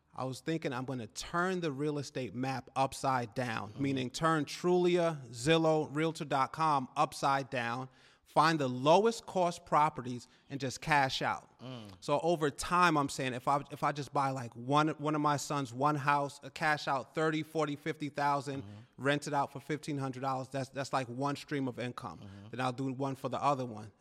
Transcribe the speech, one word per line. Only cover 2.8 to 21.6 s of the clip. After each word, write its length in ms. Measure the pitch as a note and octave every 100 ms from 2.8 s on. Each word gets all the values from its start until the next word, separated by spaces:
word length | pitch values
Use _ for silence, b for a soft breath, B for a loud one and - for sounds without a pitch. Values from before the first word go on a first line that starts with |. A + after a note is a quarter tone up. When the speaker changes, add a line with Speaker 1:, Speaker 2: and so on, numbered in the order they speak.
| C3+ - C3+ B2+ A#2 -
Speaker 1:
down, 340 | B2 A2+ G#2
Speaker 2:
Mm-hmm. 100 | A#2+
Speaker 1:
meaning 260 | C#3 C3+ B2+
turn 360 | - D#3+ D#3+ C#3+
Trulia, 720 | - F3+ F3+ F3+ F3 E3 D3+ B2
Zillow, 560 | A#2 C3 E3 D#3+ D#3 D3
Realtor.com 960 | C#3 D#3+ D#3 D3 C#3 C3 - D#3+ C#3+ B2+ -
upside 540 | D3+ - D3 C#3 C3+
down, 400 | C3 A#2 A#2+ C3 b b b _
find 260 | - D#3 D#3+
the 80 | C3
lowest 580 | B2 C#3 F3 A3+ A3+ -
cost 400 | F#3+ F3 E3+ -
properties 600 | D#3 D3+ - B2 B2 - b b
and 100 | C#3
just 220 | C3 -
cash 400 | - D3 C3+ -
out. 260 | C3 G2 - -
Speaker 2:
Mm. 200 | A#2+ B2 G#2+ F#2+
Speaker 1:
So 180 | - D3
over 280 | E3 E3 D3+
time, 480 | - - F3 F3+ D#3
I'm 100 | C#3
saying 260 | - C3
if 140 | B2 D3
I, 140 | C#3+ C#3
if 100 | C#3
I 120 | D3
just 180 | D3 B2+
buy, 200 | C#3+ C3+
like, 200 | C3+ A#2 A#2
one, 340 | B2 C#3+ D#3 D3
one 180 | D3 D3+
of 60 |
my 160 | D3 C#3+
sons, 360 | - C#3+ C3
one 220 | B2 C3 D3+
house, 460 | C#3 D3 C#3+ -
uh, 60 | C#3
cash 380 | - D#3+ D3 -
out 260 | C3+ A2 -
thirty, 280 | D#3+ D#3
forty, 320 | D3+ D#3+ D3+ C#3+
fifty 320 | D#3+ D3+ D3
thousand, 520 | C3+ C#3+ C#3+ C3+ C#3
Speaker 2:
Mm-hmm. 420 | G2+ G#2 A#2+ - C3
Speaker 1:
rent 220 | D3 D3+
it 60 |
out 200 | C#3+ C#3
for 60 | C3+
fifteen 360 | - D3+ - C#3+
hundred 240 | C3+ B2+
dollars, 260 | C3+ C3 C3
that's, 160 | C#3 C3
that's, 220 | C3 C3+
like, 160 | C3+ A#2+
one 280 | A#2+ C#3 C#3
stream 300 | - D3